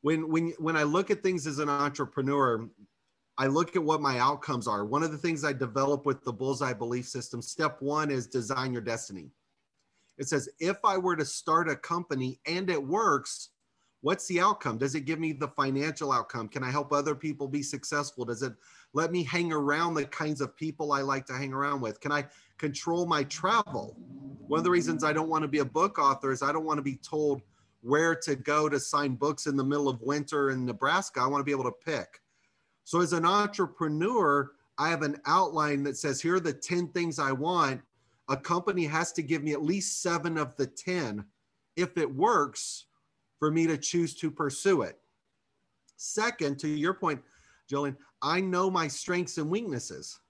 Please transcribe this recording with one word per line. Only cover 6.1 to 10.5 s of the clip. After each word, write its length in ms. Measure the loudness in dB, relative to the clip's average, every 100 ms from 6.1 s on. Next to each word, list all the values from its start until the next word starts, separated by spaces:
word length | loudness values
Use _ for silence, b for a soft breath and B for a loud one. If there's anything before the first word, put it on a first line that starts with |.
| -2
the 80 | -4
Bullseye 420 | -4 -2 0 0
belief 340 | -2 -2 -4 -4
system, 340 | -8 -8 -10
step 400 | -10 -2 -2 0
one 300 | -2 0 0
is 160 | 0 -2
design 440 | -4 -2 -2 -2
your 120 | -4
destiny. 480 | -4 -4 -6 -12 -14 _ _ _ _ _ _ _ _ _
It 80 | -2
says, 200 | -2 -2